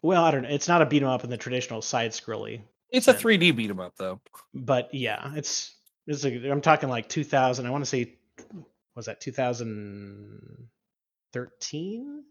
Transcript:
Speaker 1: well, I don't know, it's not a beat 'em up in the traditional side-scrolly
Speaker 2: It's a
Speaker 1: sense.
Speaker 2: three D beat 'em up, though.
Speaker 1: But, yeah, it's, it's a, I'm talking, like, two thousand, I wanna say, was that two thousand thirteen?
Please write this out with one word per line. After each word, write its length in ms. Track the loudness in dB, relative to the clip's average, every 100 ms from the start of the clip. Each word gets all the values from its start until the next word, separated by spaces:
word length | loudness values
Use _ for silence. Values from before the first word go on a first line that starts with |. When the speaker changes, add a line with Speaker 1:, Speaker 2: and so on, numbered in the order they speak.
Speaker 1:
well, 220 | 4 6
I 80 | 6
don't 120 | 2
know, 60 | -2
it's 180 | -4 2
not 140 | 4
a 40 | 6
beat 180 | 4
'em 60 | 2
up 140 | 0
in 60 | -4
the 80 | -8
traditional 440 | -4 -4 -4 -8
side-scrolly 800 | -4 -2 -2 -4 -8 -8 -8 -12 -16 _ _
Speaker 2:
It's 180 | 4 6
a 60 |
Speaker 1:
sense. 80 | 6
Speaker 2:
three 160 | 6 6
D 140 | 6
beat 180 | 4 -2
'em 100 | -4
up, 160 | -10 _
though. 220 | -8 -8 _ -20 _
Speaker 1:
But, 400 | -10 0 0 0
yeah, 400 | -6 -4 -4 -8 -8
it's, 400 | -6 -8 -8 _ _ _ -8
it's 180 | -4 -4
a, 240 | -4 -4
I'm 100 | 2
talking, 280 | 4 4 2
like, 180 | -4 -4
two 140 | -6
thousand, 420 | 0 2 2 0 -4
I 20 |
wanna 160 | -4 -2
say, 320 | -2 -4 _ _ -20 -20 -20 -20 _ _ -16
was 100 | -14
that 160 | -12
two 100 | -10
thousand 1400 | -2 -2 -2 -6 -8 -10 -14 -16 -18 -20 -20 -20 -20 -20 _ _ _ _ _ _
thirteen? 920 | -10 -10 _ -10 -8 -8 -8 -10 -14 -16